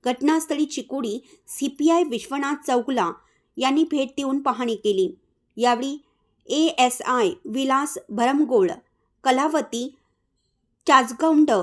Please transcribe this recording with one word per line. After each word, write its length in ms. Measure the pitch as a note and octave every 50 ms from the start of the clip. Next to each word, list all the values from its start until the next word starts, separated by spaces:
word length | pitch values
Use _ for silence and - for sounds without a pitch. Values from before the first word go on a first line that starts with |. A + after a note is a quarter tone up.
| -
घटनास्थळी 600 | B3 B3 A#3+ C#4 D4 D#4+ D#4+ D#4 - - A#3+ D4+
चिकोडी 540 | D4+ - - A#3 - B3+ C4+ A#3 A3+ G3+ C4 _ _ - _ _ -
सीपीआय 560 | - - C4+ C#4 - - D4 D#4+ E4 E4+ F4+
विश्वनाथ 520 | D4+ A#3+ A3+ - - C4+ C#4 C#4+ C#4 D4 C#4+ - -
चौगुला 440 | B3+ B3 A#3 - C4+ A#3+ G3 - - - _ _ _ _ _ _ _ -
यांनी 260 | B3 C4 C4+ D4+ E4
भेट 240 | E4 D4+ D4 C4+ B3
देऊन 320 | - - C#4 C4+ C4+ C#4
पाहणी 360 | C#4 C4 A#3+ A3 B3 A#3 A3+
केली. 400 | G#3 - G#3+ G3+ F#3+ F#3+ F3+ - _ _ _ _ _ _ _ _ -
यावेळी 400 | A#3 A#3+ A#3+ A#3 B3+ C#4 C#4 D4 _ _ _ _ _ _ _ _ _ -
एएसआय 800 | - D4 D#4+ E4 - - B3+ B3 B3 - - - B3+ B3 - F#3 - - _
विलास 520 | - G#3+ C4 C4+ C4 C4 C4+ C#4+ D4 - - - -
भरमगोळ, 600 | G#3 G#3 A#3 B3 C4+ C#4+ D4+ A#3 B3+ A3 F#3+ F3 - - _ _ _ _ _ _ _ _ -
कलावती 720 | C4+ B3+ B3+ C#4 D#4 D4+ D#4 A#3 - - A#3 B3 D4 - _ _ _ _ _ _ _ _ _ _ _ _ _ _ _ _ _ _ -
चाचगौंड 640 | C#4+ C4 B3+ A3+ B3 - D#4 D#4+ D#4 D4+ D#4 D4 A#3 G3